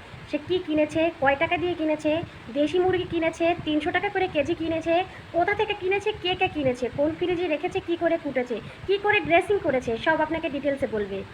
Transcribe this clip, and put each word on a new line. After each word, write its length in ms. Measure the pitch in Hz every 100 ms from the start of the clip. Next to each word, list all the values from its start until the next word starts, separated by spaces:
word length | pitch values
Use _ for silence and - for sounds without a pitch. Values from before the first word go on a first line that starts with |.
| - - -
সে 120 | 294
কী 200 | 294 359
কিনেছে, 520 | 359 311 302 311 330 339
কয় 160 | 277 277
টাকা 200 | 330 349
দিয়ে 180 | 349
কিনেছে, 380 | 339 311 302 302 320 - - -
দেশি 240 | 247 294 359
মুরগি 260 | 359 370
কিনেছে, 500 | 349 330 330 330 339 339
তিনশো 260 | 311 302 302
টাকা 180 | 359 403
করে 180 | 392 370
কেজি 260 | 311 277
কিনেছে, 400 | 339 320 320 330 330 370 - -
কোথা 220 | 330 359
থেকে 200 | 415 427
কিনেছে, 380 | 403 370 392 403
কে 220 | 427 359
কে 140 | 359 370
কিনেছে, 400 | 311 262 247 233 269
কোন 180 | 302
ফ্রিজে 320 | 320 349 339 349
রেখেছে, 340 | 294 349 381
কী 160 | 349 339
করে 200 | 339 330
কুটেছে, 380 | 294 262 247 220 - - -
কী 120 | 392
করে 220 | 415 415
ড্রেসিং 380 | 302 339 359 403
করেছে, 400 | 320 262 254 226
সব 220 | 330 311
আপনাকে 280 | 311 320 320
ডিটেলসে 380 | 269 285 277 247
বলবে। 320 | 214 196 196 196